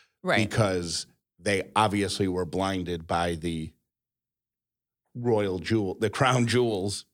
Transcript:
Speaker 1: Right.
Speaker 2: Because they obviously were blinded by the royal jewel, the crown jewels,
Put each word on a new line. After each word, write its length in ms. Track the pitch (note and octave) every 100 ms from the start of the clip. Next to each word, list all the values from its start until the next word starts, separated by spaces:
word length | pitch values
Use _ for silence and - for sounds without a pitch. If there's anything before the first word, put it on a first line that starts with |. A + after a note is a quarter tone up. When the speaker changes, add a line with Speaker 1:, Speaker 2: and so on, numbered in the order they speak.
| _ _
Speaker 1:
Right. 260 | F#3 A#2 G#2
Speaker 2:
Because 580 | A#2 G#2 F#2 E2+ D#2+ - _ _ _
they 320 | F#2 G2 - -
obviously 500 | G#2+ G2+ F#2+ - F#2+
were 200 | F2+ F2
blinded 600 | F#2 F#2+ F#2+ F2 E2+ E2
by 280 | E2+ F2
the 380 | E2+ E2+ E2 D#2 - _ _ _ _ _ _ _ _ _ _ _ _ _
royal 440 | A#2+ A#2+ A2 G2+ F#2
jewel, 380 | F#2 A2+ F#2+ -
the 100 | G#2+
crown 360 | - C3 B2+ A#2
jewels, 580 | A#2+ A#2+ G2+ G2 - -